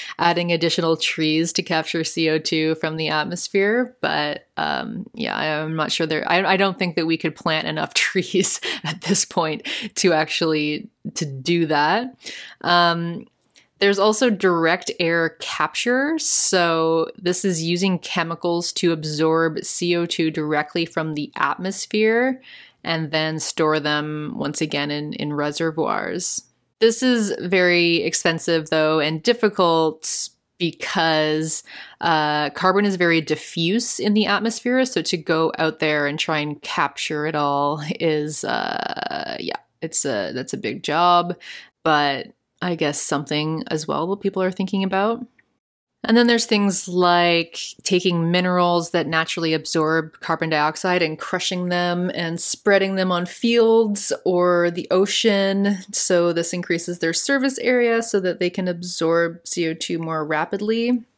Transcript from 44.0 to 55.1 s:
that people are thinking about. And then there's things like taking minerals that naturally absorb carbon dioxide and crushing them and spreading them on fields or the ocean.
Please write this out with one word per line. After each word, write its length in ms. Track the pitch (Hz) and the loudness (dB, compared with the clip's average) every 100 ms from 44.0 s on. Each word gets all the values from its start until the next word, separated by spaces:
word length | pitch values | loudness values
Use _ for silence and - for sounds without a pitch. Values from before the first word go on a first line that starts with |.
| 170 | -2
that 120 | 196 | -2
people 240 | 196 190 | -4 0
are 80 | 185 | -2
thinking 320 | 185 190 196 | -2 -2 -2
about. 420 | 190 190 214 240 247 _ _ _ _ _ _ _ - | 0 0 0 -2 -8 _ _ _ _ _ _ _ 2
And 120 | 226 | 4
then 100 | 240 | 6
there's 180 | 233 - | 4 2
things 440 | 208 202 175 185 | 2 2 0 -2
like 680 | 180 180 175 175 170 170 - - - | 2 4 6 6 4 0 -8 -12 -8
taking 460 | - 180 185 170 165 | 0 2 2 2 2
minerals 600 | 180 180 175 175 175 165 | 2 2 2 4 2 0
that 180 | 175 160 | -2 0
naturally 460 | 160 165 - 165 | 0 0 -2 0
absorb 680 | 156 151 165 156 160 156 - | -2 0 0 2 2 -2 -8
carbon 300 | - 160 160 | -4 -2 0
dioxide 520 | 151 151 - 185 180 | 2 0 0 0 2
and 160 | 156 156 | 0 -4
crushing 520 | - 180 - 180 180 | -6 -4 -4 -4 -2
them 420 | 175 175 175 180 | 0 0 0 -2
and 280 | - 170 175 | -2 -4 -4
spreading 540 | - - 208 196 190 190 | -4 0 4 4 4 0
them 140 | 185 | 0
on 160 | 175 180 | 0 -2
fields 840 | - 233 233 226 226 220 202 - - 185 | -2 2 4 6 6 4 0 -2 -2 0
or 440 | 180 180 175 175 | 2 4 4 2
the 160 | 175 - | 0 0
ocean. 840 | 180 196 | 2 2